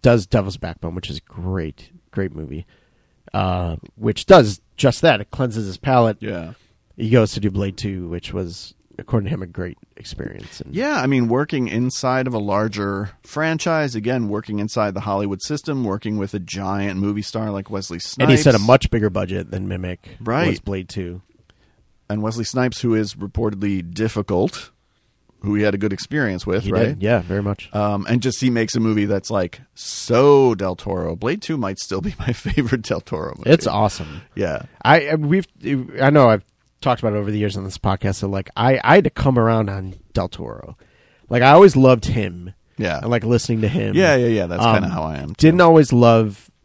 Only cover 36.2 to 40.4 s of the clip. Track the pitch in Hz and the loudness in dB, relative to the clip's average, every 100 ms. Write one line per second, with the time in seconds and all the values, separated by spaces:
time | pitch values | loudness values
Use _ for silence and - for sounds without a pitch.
36.2 | 123 107 - _ _ _ 135 120 113 104 | 6 4 0 _ _ _ -2 0 0 -2
37.2 | 104 104 104 98 95 - 101 95 101 92 | -2 -2 -2 -4 -8 -4 -2 -2 -2 -4
38.2 | 98 98 95 - 120 135 117 147 - - | -4 -4 -6 0 2 2 2 2 0 0
39.2 | 143 123 113 113 104 98 95 92 _ - | 0 2 2 0 -2 -6 -12 -16 _ -6
40.2 | 92 - | -6 -8